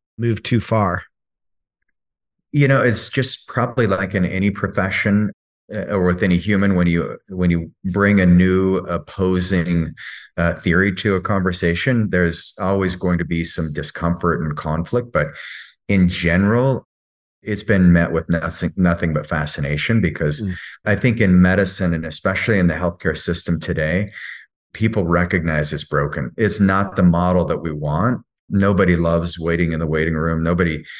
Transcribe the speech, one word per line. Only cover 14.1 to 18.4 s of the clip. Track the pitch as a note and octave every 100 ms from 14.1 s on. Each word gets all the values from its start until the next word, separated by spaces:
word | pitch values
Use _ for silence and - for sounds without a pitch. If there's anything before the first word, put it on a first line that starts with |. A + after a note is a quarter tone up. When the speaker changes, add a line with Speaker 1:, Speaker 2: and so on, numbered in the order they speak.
| F2 E2+ D#2+
Speaker 2:
and | D#2 D2
conflict. | D#2 D#2+ E2+ A#2+ A#2
But | D#2 D2 - - - - _ _
in | G2+ F2+
general, | F#2 E2+ E2+ G2+ A#2 C3+ B2+ - _ _ _ _ _
it's | - G2+
been | - G2+ F2+
met | E2+ E2
with | E2 -
nothing, | E2+